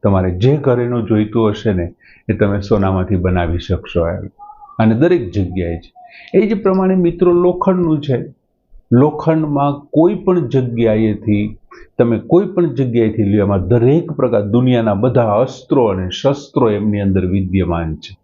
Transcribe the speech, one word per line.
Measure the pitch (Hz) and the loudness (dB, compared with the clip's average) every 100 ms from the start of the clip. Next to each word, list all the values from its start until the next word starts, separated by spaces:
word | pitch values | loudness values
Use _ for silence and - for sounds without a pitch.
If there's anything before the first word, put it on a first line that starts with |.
તમારે | 104 98 92 | 2 2 0
જે | 90 117 147 | 0 0 2
ઘરેણું | 131 123 120 123 107 | 0 0 0 -2 0
જોઈતું | 110 107 117 110 | 0 0 0 0
હશે | 101 113 | 0 -2
ને, | 92 85 - _ - - | -2 -4 -10 _ -20 -6
એ | |
તમે | 95 104 101 | -2 0 -2
સોનામાંથી | 101 110 95 95 90 98 | -2 0 2 0 0 -2
બનાવી | 90 90 85 85 | 0 0 0 -4
શકશો | - 92 - - 82 | -4 -6 -4 -2 -2
એમ. | 92 95 _ - - - - | -4 -10 _ -20 -20 -20 -2
અને | 110 | 0
દરેક | 117 165 180 107 | 2 2 2 -2
જગ્યાએ | 95 90 92 85 85 | -4 -4 -4 -6 -6
છે. | - - - - - | -10 -20 -20 -20 -2
એ | 185 214 | 0 0
જ | 208 | 0
પ્રમાણે | 190 190 190 | 0 0 2
મિત્રો | 185 170 170 180 | 2 0 2 2
લોખંડનું | 175 180 180 - 185 170 156 | 4 2 0 0 0 0 0
છે. | 143 123 156 - _ _ _ - _ | -2 -4 -4 -16 _ _ _ -20 _
લોખંડમાં | 117 147 151 - 160 156 143 143 | 4 4 2 -2 0 0 0 0
કોઈ | 139 - 147 170 | -2 -4 2 2
પણ | 208 - 180 131 | 2 0 0 0
જગ્યાએથી, | 131 123 117 113 107 110 104 - 104 107 - _ - - - | -2 -2 0 0 2 0 -2 -2 -2 -2 -8 _ -20 -20 -2
તમે | 120 113 | 0 0
કોઈ | - 170 202 | 2 0 2
પણ | 196 170 | -2 -2
જગ્યાએથી | 127 131 117 110 104 | 0 -2 0 0 0
લ્યો, | 101 104 98 | 0 2 2
એમાં | 98 87 | 0 2
દરેક | 120 117 151 170 | 2 4 2 0
પ્રકાર, | 147 127 110 | -2 0 0
દુનિયાના | 104 117 127 123 113 | 0 0 2 2 2
બધા | 98 123 123 117 | 0 2 2 2
અસ્ત્રો | 104 127 - - 143 | 0 0 -4 -2 0
અને | 117 92 92 | 2 0 -6
શસ્ત્રો | - 139 143 - - 120 | -4 -2 -2 -4 -2 0
એમની | 104 107 101 | 0 -2 -2
અંદર | 101 95 90 | 0 0 0
વિદ્યમાન | 98 95 95 87 85 82 78 | -2 0 -2 0 -2 -4 -8
છે. | - 98 | -12 -20